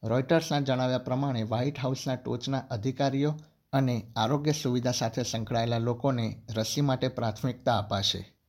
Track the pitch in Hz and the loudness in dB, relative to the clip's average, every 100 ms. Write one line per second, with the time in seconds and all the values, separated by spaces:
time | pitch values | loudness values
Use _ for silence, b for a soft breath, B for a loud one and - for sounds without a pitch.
0 | 110 120 131 165 160 147 135 127 127 127 | 2 0 4 2 2 -2 0 2 2 0
1 | 123 127 143 123 110 117 131 147 127 131 | 0 0 0 0 0 0 0 -2 -2 -2
2 | - 127 - 120 127 135 - 120 117 131 | -2 -4 -2 -4 -2 -4 -4 -4 -4 0
3 | 139 135 143 151 B B _ 135 135 120 | 0 2 0 -2 B B _ 0 2 0
4 | - - 110 143 147 151 135 123 123 120 | -4 0 2 2 2 0 0 0 0 0
5 | 117 117 120 113 110 117 117 117 117 120 | -2 -2 -2 -4 -2 0 2 0 0 0
6 | 135 127 113 107 - 110 110 - 143 127 | 0 0 -2 -4 -6 -2 0 2 2 2
7 | 127 123 117 104 131 120 - 117 104 101 | 0 0 -2 0 -4 -2 2 2 2 0
8 | 101 92 95 _ | 0 -2 -6 _